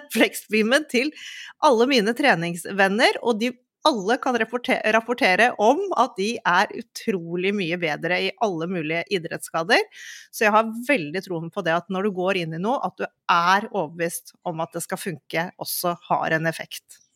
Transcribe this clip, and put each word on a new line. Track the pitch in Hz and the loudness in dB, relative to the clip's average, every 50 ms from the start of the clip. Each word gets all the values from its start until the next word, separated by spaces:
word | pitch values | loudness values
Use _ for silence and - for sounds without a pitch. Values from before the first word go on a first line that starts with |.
<laughs> | 294 - - | 0 -2 0
Flexbeamen | 220 - 208 - - - - 202 220 214 220 254 302 311 - | 2 2 2 0 -6 -8 -2 0 2 2 4 2 2 0 0
til | - 233 262 302 - - - - - - - - - _ - | 0 0 0 0 -4 -8 -16 -16 -16 -16 -18 -20 -8 _ 4
alle | 311 254 220 233 262 | 4 6 6 4 4
mine | 285 247 190 214 240 - | 4 4 4 2 0 2
treningsvenner, | 302 262 202 165 170 175 170 175 - - 202 190 196 196 196 220 269 392 427 - - | 4 4 4 4 2 -2 -4 -6 -8 -6 0 2 2 2 4 4 4 2 2 2 0
og | 233 233 202 | -2 0 0
de | 226 254 247 - _ _ _ _ _ | 0 -2 -4 -6 _ _ _ _ _
alle | 302 285 214 180 196 247 269 | 0 0 0 0 0 0 0
kan | - 285 247 226 | 0 -2 0 0
rapporte-, | 220 226 - 247 240 - 226 - - 214 214 | -2 -2 -4 -6 -2 0 0 0 2 2 2
rapportere | 226 226 226 247 240 262 190 185 180 220 247 - - | 2 2 0 -2 0 2 2 4 6 4 2 4 4
om | 208 220 277 339 403 392 339 - | 4 4 4 4 0 -2 0 2
at | 240 262 - - | 0 0 0 -2
de | 196 214 240 - | -4 -4 -4 -2
er | - 175 175 180 208 - - | 0 2 4 4 2 2 -2
utrolig | - 226 - _ - - - 202 180 165 165 170 180 180 196 202 | -10 -12 -14 _ -8 -4 -4 -4 -4 -4 -6 -6 -2 -2 -2 -2
mye | 208 185 156 170 180 | -2 -2 -2 -2 -2
bedre | 170 156 147 151 156 170 180 185 | -2 -4 -4 -2 -2 -2 0 0
i | 190 190 - - | 0 -2 -2 -2
alle | 233 208 185 160 160 | -2 -2 0 -2 -4
mulige | 175 190 175 156 151 160 170 165 - 202 | -4 -4 -4 -4 -2 -4 -4 -2 -2 -4
idrettsskader. | 180 156 160 151 156 - - - 165 165 175 247 370 427 - _ - - - - - - - - | -4 -4 -4 -8 -10 -10 -6 -4 -4 0 2 2 2 2 0 _ -16 -18 -18 -18 -20 -20 -18 -4
Så | - 226 208 | 0 2 4
jeg | 208 | 4
har | 214 226 226 220 226 247 247 | 4 2 2 -4 -8 -2 0
veldig | 285 226 156 143 151 190 | 0 0 0 -4 -6 -8
troen | 190 190 180 160 165 165 - | -6 -6 -6 -6 -6 -6 -8
på | 208 175 | -4 -2
det | 165 160 | 0 0
at | 175 170 - 190 | 0 -2 -4 -4
når | 185 190 214 | -2 -2 -2
du | 185 185 | -2 -2
går | 180 185 196 185 | -2 0 0 -2
inn | 170 160 160 165 | -2 -4 -6 -4
i | |
noe, | 180 220 262 - | -2 -2 -2 -2
at | - 180 - - | -2 -6 -6 -6
du | - | -8
er | - - _ _ - 185 170 170 175 190 202 220 208 | -10 -10 _ _ 2 2 4 4 4 2 2 2 -2
overbevist | - 202 160 147 170 170 170 170 - - - - _ _ _ | -4 -4 -4 -4 -4 -4 -6 -4 -4 -8 -12 -16 _ _ _
om | 180 165 160 165 | -8 -6 -6 -6
at | - - | -6 -6
det | 170 - | -10 -8
skal | - 190 175 | -8 -8 -8
funke, | - 202 160 139 _ _ - 160 170 185 - - | -8 -10 -10 -10 _ _ -6 -4 -4 -4 -8 -10
også | 165 - - - - 175 175 - - - | -10 -8 -8 -4 -4 -4 -4 -4 -2 -2
har | 175 - 151 165 165 | -2 0 0 0 0
en | 160 160 165 | 0 0 -2
effekt. | 160 - - - - - - _ - - _ _ _ | -4 -6 -10 -12 -14 -16 -16 _ -20 -20 _ _ _